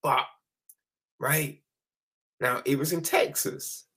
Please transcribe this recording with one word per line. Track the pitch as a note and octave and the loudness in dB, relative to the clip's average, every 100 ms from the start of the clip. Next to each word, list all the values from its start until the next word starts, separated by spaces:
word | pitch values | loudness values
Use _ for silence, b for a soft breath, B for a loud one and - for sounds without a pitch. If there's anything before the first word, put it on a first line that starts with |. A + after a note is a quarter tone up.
But, | C#3+ B2+ - - _ _ _ - _ _ _ _ | 2 0 0 -8 _ _ _ -20 _ _ _ _
right, | C3 D#3 D3 - _ _ _ _ _ _ _ _ | 2 2 2 -8 _ _ _ _ _ _ _ _
now | B2 B2 | 0 0
it | - C#3 | 0 0
was | D#3 | 0
in | E3+ | -2
Texas. | E3 F#4 - - - - - - - | 2 2 2 -2 -6 -6 -12 -14 -18